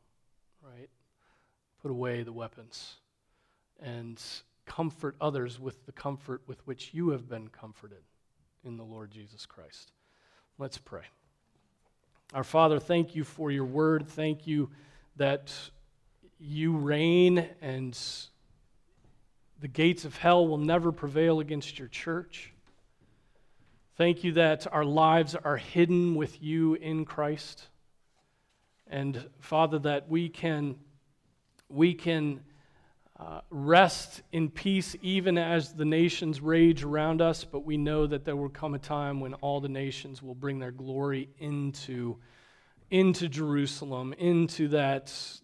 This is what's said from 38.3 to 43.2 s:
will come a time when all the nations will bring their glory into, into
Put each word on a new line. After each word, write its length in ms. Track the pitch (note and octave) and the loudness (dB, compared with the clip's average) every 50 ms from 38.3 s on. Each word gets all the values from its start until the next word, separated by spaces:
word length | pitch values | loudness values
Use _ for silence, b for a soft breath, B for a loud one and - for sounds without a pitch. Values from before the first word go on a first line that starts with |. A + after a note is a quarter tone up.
| C#3+ | -4
will 140 | C#3+ C#3+ C#3 | -4 -4 -6
come 240 | C#3 - D#3+ D3+ C#3+ | -8 -8 -6 -6 -6
a 60 | C#3 | -6
time 400 | C#3+ - D3+ D3 C#3+ C#3+ C#3 C3+ | -6 -6 -4 -4 -4 -4 -4 -6
when 140 | C3+ C3 C3+ | -6 -8 -8
all 240 | - - C#3+ C#3+ C#3+ | -6 -4 -4 -4 -4
the 80 | C#3 | -4
nations 560 | C#3 C3+ C3+ C#3 C3+ C3 - - C#3 C3+ C3 C3+ | -6 -6 -6 -6 -6 -8 -10 -12 -14 -16 -14 -14
will 120 | B2+ B2+ | -14 -12
bring 240 | B2+ C#3 C#3 C#3 C3 | -8 -8 -6 -6 -6
their 120 | B2+ B2 | -8 -10
glory 560 | B2 C3 C3 C3+ C3 C3+ C#3 C#3+ C3+ C3+ C#3 - - | -10 -10 -10 -6 -4 -4 -2 -2 -2 -4 -6 -8 -12
into, 800 | - D3+ D3 D3 C#3+ C#3+ C#3 C#3 - - C3+ B2+ B2 A#2+ A#2+ A#2+ - b b b b b b b b b b b b b - | -10 -8 -6 -4 -4 -4 -4 -6 -8 -10 -8 -8 -6 -6 -6 -6 -8 b b b b b b b b b b b b b 0
into 380 | F#3+ F#3 F#3+ F#3 E3+ - | 2 4 4 4 4 2